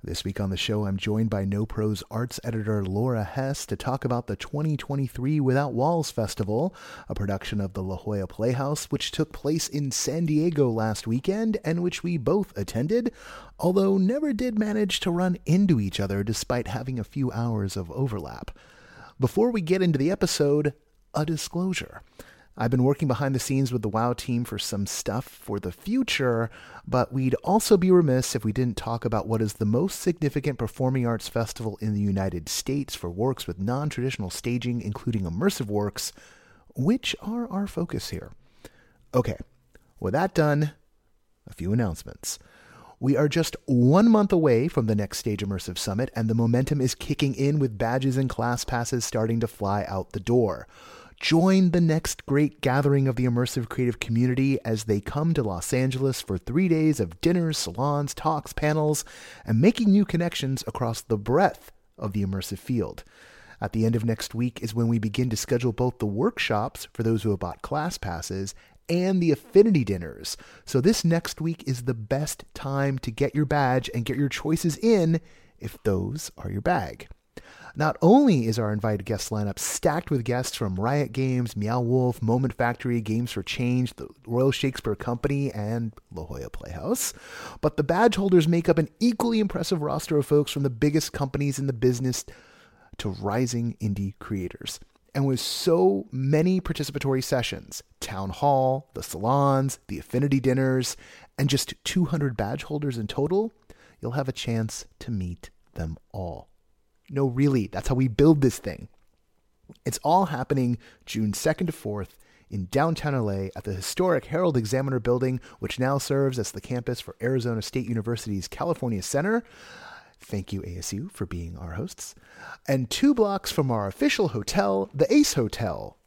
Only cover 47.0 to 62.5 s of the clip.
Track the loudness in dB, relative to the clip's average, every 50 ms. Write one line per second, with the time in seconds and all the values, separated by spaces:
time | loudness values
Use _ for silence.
47 | -4 -6 -2 0 0 0 0 0 0 2 2 2 0 0 0 -2 -2 0 0 2
48 | 2 2 2 2 0 0 0 -2 0 0 0 -2 -2 -4 -2 -2 -2 -2 -2 -2
49 | -2 -2 -2 0 0 2 0 0 0 -2 -4 -4 -2 0 0 0 -2 -2 -4 -6
50 | -6 -6 -8 -8 -2 2 4 4 4 2 0 -4 -8 -16 -20 -20 -20 -20 -20 -20
51 | -20 -20 -18 _ -2 2 4 4 6 6 6 6 6 4 4 4 4 4 2 2
52 | 0 -4 -8 -8 -4 0 2 2 2 2 0 _ -2 2 2 4 4 4 4 4
53 | 4 2 2 2 2 2 2 2 0 0 -2 -4 -4 -4 -2 0 0 0 0 -2
54 | -4 0 2 2 4 2 2 2 2 2 0 0 0 -2 -4 -4 0 0 0 0
55 | 0 -4 -4 -2 0 2 2 2 0 -2 -4 -4 -4 -2 0 2 2 0 0 0
56 | 0 0 -2 -2 -4 -4 -4 -4 -4 -2 0 2 4 4 4 4 4 2 4 2
57 | 0 -2 -2 0 0 2 2 4 2 0 -2 -2 -4 -6 -4 -2 0 0 0 0
58 | -2 -4 -6 -2 -2 -2 -2 -2 -4 -8 -8 -2 0 2 2 2 2 2 0 0
59 | -4 -10 -16 -20 -20 -20 -20 -16 -4 0 2 6 6 6 6 6 4 6 6 6
60 | 6 4 2 0 0 0 -2 -2 -4 -2 -2 -4 -4 -6 -4 -4 -2 -2 -2 -4
61 | -2 _ -2 -2 0 2 4 4 4 4 2 -2 -18 -20 -20 _ _ _ _ -8
62 | -8 -4 -2 -2 -2 -2 -2 -4 -4 -6